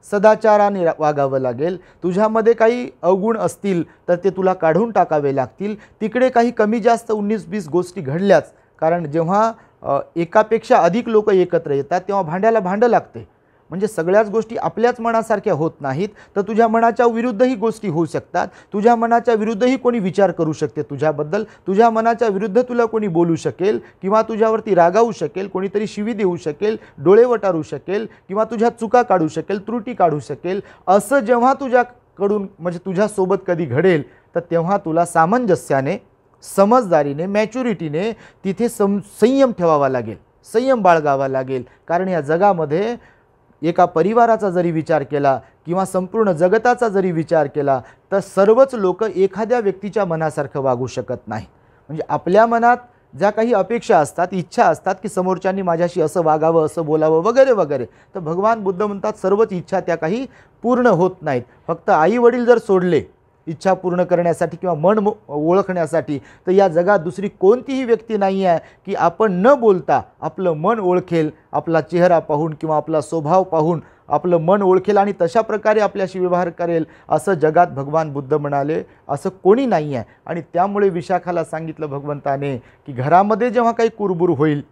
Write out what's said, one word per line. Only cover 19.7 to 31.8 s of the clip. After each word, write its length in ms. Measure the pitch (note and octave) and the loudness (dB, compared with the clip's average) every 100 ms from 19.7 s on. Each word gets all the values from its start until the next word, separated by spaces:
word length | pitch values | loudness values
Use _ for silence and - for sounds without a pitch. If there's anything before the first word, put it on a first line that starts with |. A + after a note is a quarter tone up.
| C4 | 2
कोणी 220 | A#3+ A#3+ | 0 -2
विचार 320 | F#3 G3 F#3+ | -2 2 0
करू 220 | E3 D#3 | 2 -4
शकते 280 | D3+ D#3 - | -2 -6 -6
तुझ्याबद्दल, 640 | D3 C#3+ D3+ D3 D3 D3+ | -8 -2 -2 -2 -4 -6
तुझ्या 460 | D3 - - G3 A#3 | -6 -10 -2 2 4
मनाच्या 380 | A3+ A3+ A#3 A#3 | 2 0 0 0
विरुद्ध 340 | F#3+ G3+ G3 | -2 0 0
तुला 240 | B3 A#3+ A#3 | 0 0 0
कोणी 220 | A3 G#3 | -2 -2
बोलू 280 | E3+ E3+ E3 | 0 0 0
शकेल 440 | D#3 - F#3+ A#3 - _ | -4 -4 -4 -4 -8 _
किंवा 200 | F#3 A3 | -2 0
तुझ्यावरती 540 | A3 A3 A3+ A3 A3 F3 | 0 0 0 0 0 4
रागावू 360 | E3+ G3 A#3 | 4 4 0
शकेल, 360 | - D3+ F3+ G3 | -2 -8 -8 -8
कोणीतरी 400 | F#3 F#3+ G3+ G#3+ | -6 -6 -4 -6
शिवी 260 | - G#3 | -6 -6
देऊ 220 | G#3+ F#3+ F3 | -2 -2 -2
शकेल, 420 | D#3 - G#3 A3 - - | -8 -4 -4 -4 -12 -4
डोळे 280 | C#3+ G#3+ B3 | 4 6 6
वटारू 360 | A3+ G3 E3 | 2 0 -2
शकेल 460 | D3+ C#3+ - G3+ G#3+ - - | -6 -10 -6 -6 -6 -14 -8
किंवा 160 | G3 | -4
तुझ्या 260 | A3 A#3 A#3 | -4 0 -2
चुका 320 | A#3 A3+ B3 | -2 0 0
काढू 260 | A#3+ F#3 D#3+ | 2 0 0
शकेल, 400 | D#3+ D#3 G3+ G3+ | -4 -6 -8 -6
त्रुटी 260 | A#3 A#3+ | -8 -8
काढू 260 | A3 F3 D3 | 0 0 0
शकेल. 420 | - C#3 E3+ G3 - - - | -8 -10 -6 -6 -8 -12 2
असं 320 | G3+ - C#4 | 2 4 0
जेव्हा 340 | G#3+ A#3+ B3 | 2 2 2
तुझ्याकडून, 920 | C4+ C4+ B3 | 0 0 0